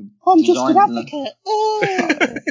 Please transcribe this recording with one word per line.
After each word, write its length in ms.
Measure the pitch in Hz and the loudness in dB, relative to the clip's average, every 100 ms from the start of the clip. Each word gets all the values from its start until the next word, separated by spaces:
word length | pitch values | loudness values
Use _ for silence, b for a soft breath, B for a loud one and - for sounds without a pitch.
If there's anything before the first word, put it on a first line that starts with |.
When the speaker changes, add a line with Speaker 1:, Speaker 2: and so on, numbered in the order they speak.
| 101 _ 359 | -20 _ 2
Speaker 1:
I'm 180 | 349 | 4
just 160 | 302 294 | 4 2
an 140 | 254 | 2
Speaker 2:
designed 40 | 370 | 4
Speaker 1:
advocate. 1700 | 403 233 - 302 262 - 381 427 427 427 392 381 330 311 349 - - | 2 0 -8 -8 -10 -10 -4 -2 0 -2 -2 -2 -2 -2 -4 -4 -8